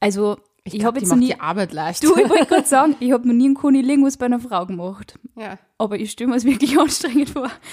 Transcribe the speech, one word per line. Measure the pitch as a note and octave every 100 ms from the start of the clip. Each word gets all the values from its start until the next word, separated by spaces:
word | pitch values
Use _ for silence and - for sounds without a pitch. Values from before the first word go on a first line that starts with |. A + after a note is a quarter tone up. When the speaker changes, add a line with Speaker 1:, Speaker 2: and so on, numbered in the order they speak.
Speaker 1:
also, | G3+ G3 G#3 G#3 _ _
Speaker 2:
Ich | -
Speaker 1:
Ich | G3+
Speaker 2:
glaub, | A3+
Speaker 1:
hab |
Speaker 2:
die | B3
Speaker 1:
jetzt | F#3
Speaker 2:
macht | B3+
Speaker 1:
nie | B3+
Speaker 2:
die | -
Arbeit | D3+ F3+ F3+
leicht. | D3+ D#3 F3
Speaker 1:
Du, | D4+ E4+
ich | D#4+
wollte | E4 C#4+
grad | D#4+ -
sagen, | C4+ D#4 C#4
ich | B3
hab | B3+
noch | B3
nie | A#3 C4+
einen |
Kunilingus | C#4 D4 C4+ B3+ C#4+ C#4 C4+
bei | B3
einer | A#3+
Frau | A#3+ F#3+
gemacht. | F#3 F3+ F3+ G3 - - - -
Speaker 2:
Ja. | G#3+ F#3+ _ -
Speaker 1:
Aber | G#3+ G#3
ich | G#3+
stell | - B3
mir's | B3+
wirklich | A#3 B3 C#4 C#4+
<laughs> |
anstrengend | D4 - D#4+ B3 -
vor. | - B3+ - -